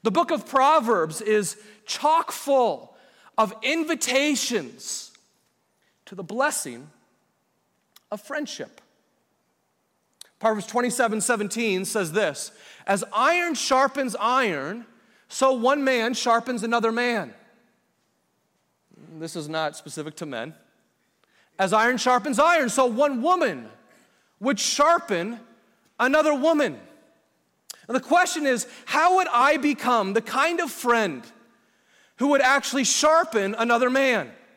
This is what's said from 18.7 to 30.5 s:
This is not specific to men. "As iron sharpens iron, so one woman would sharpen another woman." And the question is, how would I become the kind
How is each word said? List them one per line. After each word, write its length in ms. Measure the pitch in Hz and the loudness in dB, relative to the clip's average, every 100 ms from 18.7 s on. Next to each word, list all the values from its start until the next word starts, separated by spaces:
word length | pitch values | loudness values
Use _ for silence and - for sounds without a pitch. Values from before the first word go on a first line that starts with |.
| _ _ _ 156 160 | _ _ _ -20 -14
This 180 | 160 170 | -12 -10
is 140 | 151 | -6
not 260 | 160 156 151 | -4 -4 -6
specific 400 | 151 156 151 156 | -14 -12 -12 -12
to 100 | 160 | -10
men. 260 | 120 131 156 _ _ _ _ _ _ _ _ _ - | -8 -10 -14 _ _ _ _ _ _ _ _ _ -4
"As 160 | 190 | 2
iron 240 | 214 233 254 | 4 2 2
sharpens 400 | 254 247 214 233 | 2 2 2 2
iron, 320 | 320 339 247 | 4 4 2
so 160 | 254 254 | 2 2
one 380 | 220 294 254 | 2 0 2
woman 460 | 294 359 277 139 110 - _ _ _ _ _ _ | 2 2 2 -2 -14 -20 _ _ _ _ _ _
would 200 | 233 220 | -2 -2
sharpen 800 | - - 294 339 339 185 190 233 - _ _ _ _ - | -2 2 4 4 0 -4 -4 -8 -18 _ _ _ _ -2
another 360 | 247 311 311 294 | 2 4 2 2
woman." 440 | 311 311 247 123 - - _ _ _ _ _ _ _ - - | 2 2 0 -4 -18 -20 _ _ _ _ _ _ _ -20 -6
And 80 | 247 | -6
the 60 | |
question 460 | - 349 359 330 285 | 2 2 2 0 -2
is, 180 | 247 - - - | -2 -4 -14 -4
how 320 | 285 339 370 | 2 4 4
would 100 | 349 | 2
I 260 | 240 269 302 | 2 2 2
become 560 | 294 254 254 240 190 | 0 -2 0 0 2
the 80 | 202 | -2
kind 380 | 226 262 311 | -2 -2 0